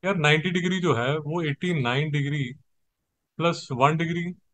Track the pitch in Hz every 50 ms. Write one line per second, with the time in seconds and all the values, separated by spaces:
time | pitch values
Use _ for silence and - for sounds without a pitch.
0 | - 185 196 180 147 147 151 160 151 185 175 185 175 185 180 190 175 170 135 113
1 | 120 131 147 156 147 143 156 175 170 151 143 - - 180 175 156 127 120 123 139
2 | 151 156 143 147 139 143 147 151 135 120 120 - _ _ _ _ _ _ _ _
3 | _ _ _ _ _ _ _ - 156 170 170 170 - - 143 120 131 143 156 160
4 | 170 165 175 175 175 175 180 - _ _